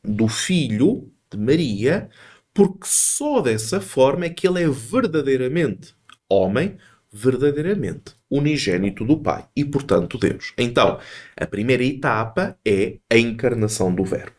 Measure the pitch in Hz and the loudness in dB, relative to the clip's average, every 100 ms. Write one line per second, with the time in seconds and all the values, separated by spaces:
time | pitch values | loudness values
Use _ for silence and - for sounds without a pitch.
0 | 101 107 110 - - 180 131 104 156 247 | -4 0 0 0 0 0 2 2 2 2
1 | - _ _ 104 110 160 147 101 120 196 | -8 _ _ -4 2 2 2 0 0 0
2 | 214 _ - - _ - 196 - - - | -4 _ -20 -20 _ 2 2 2 -2 0
3 | - - 294 269 135 110 110 190 190 - | 0 -2 0 0 2 0 -2 -4 -2 2
4 | 131 156 170 170 185 180 165 120 113 240 | 4 2 -4 0 0 2 0 0 -2 0
5 | 233 160 135 131 127 165 143 95 - _ | 0 0 2 0 0 0 -2 -4 -12 _
6 | _ - _ 98 95 110 190 - - _ | _ -20 _ 2 2 0 -2 -6 -20 _
7 | _ 104 123 123 143 143 165 208 101 - | _ -2 0 2 0 0 -4 -4 -4 -8
8 | - _ _ 139 147 147 101 90 98 95 | -14 _ _ -2 0 0 0 0 -2 -4
9 | 117 156 - - - - 143 139 - 90 | 0 0 0 -4 -4 -4 -2 -2 0 0
10 | - - 87 - - - 120 120 98 - | 0 -2 -2 -2 -10 -4 -2 2 0 0
11 | - - - - 87 98 117 123 127 139 | -12 -20 -20 -10 -6 -4 0 2 0 -2
12 | 143 110 113 180 196 - 110 98 95 - | -2 0 -2 -4 -4 -4 0 2 0 -4
13 | _ 117 117 113 127 113 107 - 92 90 | _ 4 4 0 -2 0 -2 0 0 0
14 | 92 92 - | 0 -4 -8